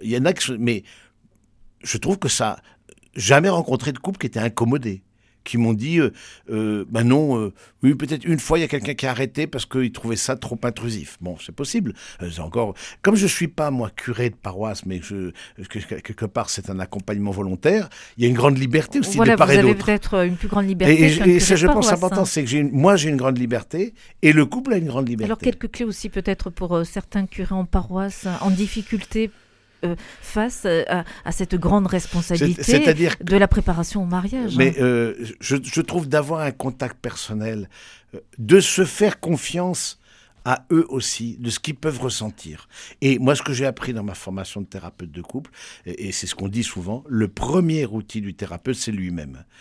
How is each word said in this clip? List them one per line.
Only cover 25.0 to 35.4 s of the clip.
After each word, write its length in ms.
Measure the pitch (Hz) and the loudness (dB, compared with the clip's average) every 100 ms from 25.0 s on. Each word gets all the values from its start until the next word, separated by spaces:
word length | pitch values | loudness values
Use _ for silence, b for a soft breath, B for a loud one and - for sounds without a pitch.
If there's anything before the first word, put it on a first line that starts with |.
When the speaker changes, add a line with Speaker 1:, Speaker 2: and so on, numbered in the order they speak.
| 123 | -2
Speaker 1:
liberté. 160 | 120 214 | -2 -2
Speaker 2:
Alors, 100 | 220 | 0
quelques 340 | 254 - 226 | -2 -2 -8
clés 140 | - | -6
aussi 240 | 226 190 208 | -6 -6 -8
peut-être 400 | 196 196 190 190 | -6 -4 -4 -6
pour, 260 | - 180 | -6 -2
euh, 100 | 170 | -2
certains 420 | 170 202 - 202 190 | -2 -6 -6 -4 -4
curés 280 | - 185 | -4 -4
en 120 | 190 180 | -4 0
paroisse, 600 | 190 - 185 196 - 185 175 | 0 0 -4 -6 -6 -8 -2
en 100 | 196 | 0
difficulté, 800 | 185 202 220 202 214 - 220 220 - _ _ _ _ | 0 0 -4 -4 -6 -4 -4 -4 -6 _ _ _ _
euh, 120 | 175 170 B B | -6 -6 B B
face, 400 | - 208 226 - | -6 -2 -2 -2
euh, 180 | 196 165 - | 0 0 0
à, 160 | 180 165 B - | -2 -4 B -6
à 60 | |
cette 240 | - 185 185 | -4 -2 0
grande 300 | 170 202 185 | 2 4 4
responsabilité 760 | 180 - 175 165 170 151 170 | 0 -2 -4 0 2 2 2
Speaker 1:
C'est, 200 | - 247 | 4 6
c'est-à-dire 360 | 302 156 170 - | 6 6 2 0
que 60 | |
Speaker 2:
de 120 | 180 196 | 2 4
la 120 | 196 | 6
préparation 540 | 208 196 165 165 202 | 4 2 0 -2 -2
au 40 | 180 | -2
mariage, 500 | 180 196 254 226 127 | -2 -2 -4 -2 2
Speaker 1:
Mais, 140 | 135 | 2
Speaker 2:
hein. 120 | 139 | 4
Speaker 1:
euh, 320 | 127 120 117 - 113 - | 2 2 0 -4 -12 -10